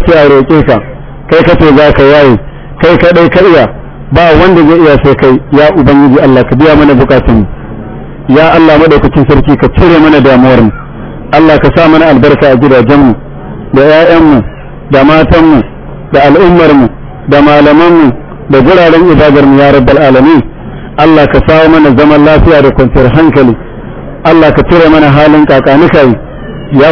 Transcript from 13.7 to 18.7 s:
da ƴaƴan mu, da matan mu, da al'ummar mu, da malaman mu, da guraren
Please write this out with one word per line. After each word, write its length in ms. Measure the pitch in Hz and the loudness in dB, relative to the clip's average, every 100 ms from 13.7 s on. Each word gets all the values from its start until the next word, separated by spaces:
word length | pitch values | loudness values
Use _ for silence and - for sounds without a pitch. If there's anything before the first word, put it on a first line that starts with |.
da 100 | 131 | 0
ƴaƴan 400 | 147 156 170 165 | 2 2 2 2
mu, 160 | 156 131 - - - - - | 2 0 -4 -12 -18 -18 -4
da 140 | 135 | 0
matan 400 | 139 160 156 170 160 | 2 2 0 2 2
mu, 140 | 139 - - - - - | 0 -2 -12 -18 -18 -4
da 60 | 139 143 | 0 2
al'ummar 440 | 160 180 175 156 | 2 2 2 2
mu, 120 | 143 120 - - - - | 2 0 -6 -16 -14 -2
da 100 | 143 | 0
malaman 520 | 147 147 147 151 175 | 2 2 2 2 2
mu, 140 | 170 143 - - - - | 2 0 -2 -14 -16 -2
da 80 | 135 | 0
guraren 440 | 131 | 2